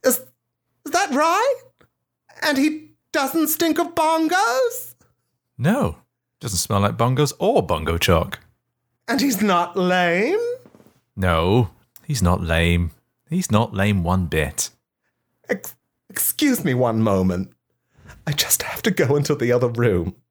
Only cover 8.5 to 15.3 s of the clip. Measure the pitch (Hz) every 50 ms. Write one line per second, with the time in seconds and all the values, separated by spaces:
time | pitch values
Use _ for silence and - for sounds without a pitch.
8.5 | _ _ _ _ _ _ _ _ _ _ _ - 233 269 247 285 247 185 208 208
9.5 | 185 175 175 175 - 202 180 180 180 185 180 175 170 180 208 262 359 440 480 466
10.5 | 494 508 - - _ - _ _ _ _ _ _ _ - 95 90 85 82 80 90
11.5 | 101 123 120 - - _ _ _ _ - _ - 151 117 95 87 90 - 87 82
12.5 | 82 82 85 85 85 85 85 82 - _ _ _ _ _ _ _ 160 185 180 -
13.5 | 110 104 113 117 - 98 98 101 104 98 85 85 90 92 92 78 78 78 76 -
14.5 | - - - - _ _ _ _ _ _ _ _ _ _ _ _